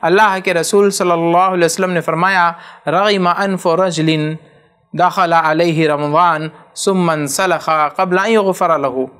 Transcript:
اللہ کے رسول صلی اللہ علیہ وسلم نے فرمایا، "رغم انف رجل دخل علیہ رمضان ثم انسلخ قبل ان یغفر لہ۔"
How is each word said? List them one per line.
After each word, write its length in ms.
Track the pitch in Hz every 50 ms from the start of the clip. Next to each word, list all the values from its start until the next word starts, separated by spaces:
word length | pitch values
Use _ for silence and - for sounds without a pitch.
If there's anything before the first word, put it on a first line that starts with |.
اللہ 360 | - 165 175 202 220 208 190 190 185
کے 100 | 190 180
رسول 380 | 170 160 - - 202 202 202
صلی 200 | 190 - 196 180
اللہ 260 | 170 170 165 170 170 175
علیہ 280 | 185 190 185 180 170
وسلم 260 | 165 - - 190 185
نے 100 | 180 170
فرمایا، 500 | 156 - 160 160 175 190 196 185 175 170 170 - - - - - - -
"رغم 420 | 147 180 202 214 208 196 185 175 175 -
انف 300 | 202 196 190 180 - 180
رجل 680 | 165 165 185 190 165 160 160 160 160 156 151 151 156 156 - - _ - _ _ _ _ _ _ -
دخل 400 | 156 170 180 175 196 185 165 170
علیہ 560 | 165 160 156 156 160 170 175 160 156 160 151
رمضان 600 | 147 147 147 147 147 156 180 175 165 151 156 160 - - - _ _
ثم 340 | - - 202 196 190 180 170
انسلخ 600 | 160 151 147 139 139 - 190 185 175 151 - - 160 156 151 147 -
قبل 240 | - 185 185 180 185
ان 120 | 196 220
یغفر 460 | 226 220 196 190 180 185 185 170 165 151
لہ۔" 280 | 139 135 123 131 131 131 - -